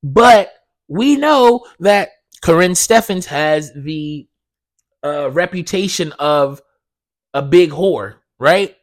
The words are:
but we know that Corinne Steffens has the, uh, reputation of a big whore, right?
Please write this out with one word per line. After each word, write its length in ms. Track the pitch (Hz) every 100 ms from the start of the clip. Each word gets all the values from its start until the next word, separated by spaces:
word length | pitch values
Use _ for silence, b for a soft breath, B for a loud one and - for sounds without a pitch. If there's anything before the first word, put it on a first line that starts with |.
but 480 | 143 151 233 220 190 _ _ _ _
we 280 | 151 262 285
know 500 | 294 294 240 240 B B
that 280 | 185 202 185 _ _ _
Corinne 320 | - 165 180
Steffens 520 | 180 - 226 220 185 175
has 440 | 147 151 151 151 143
the, 500 | 143 156 151 151 - _ _ _ _ _ _ _
uh, 260 | 143 147 143
reputation 800 | 143 175 185 165 196 190 - 165 -
of 440 | 147 147 139 139 _ _ _ _ _ _ _
a 80 | 139
big 280 | 139 175 170
whore, 440 | 143 190 139 95 - _ _
right? 380 | 135 185 202 _